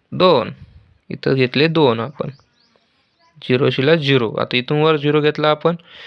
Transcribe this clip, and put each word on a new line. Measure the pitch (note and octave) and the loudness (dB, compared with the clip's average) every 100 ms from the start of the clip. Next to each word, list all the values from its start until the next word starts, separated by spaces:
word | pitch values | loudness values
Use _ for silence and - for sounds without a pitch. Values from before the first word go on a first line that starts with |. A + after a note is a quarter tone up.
| _ | _
दोन, | C#3 F3+ C#3+ G2 - - - _ _ _ | 0 2 2 -2 -10 -20 -20 _ _ _
इथं | - C#3+ | -8 -2
घेतले | C3+ B2 C3 D#3+ | 0 0 2 0
दोन | D#3+ C#3 A2+ | 2 2 2
आपण, | A#2+ - - - _ _ _ _ _ _ _ _ _ _ | -6 -8 -10 -10 _ _ _ _ _ _ _ _ _ _
झिरो | - B2+ C3 | -4 0 0
शिल्लक | C3 C3+ E3 | 0 0 2
झिरो. | C#3 C#3 A2 | 2 0 0
आता | - - B2 | -4 -2 -2
इथून | B2 D3+ | -2 0
वर | D#3 D#3 | 0 0
झिरो | D3 D3+ | 0 2
घेतला | D3+ D3+ D3+ | 0 0 -2
आपण, | D3+ E3 E3+ - - | 0 -2 -4 -10 -20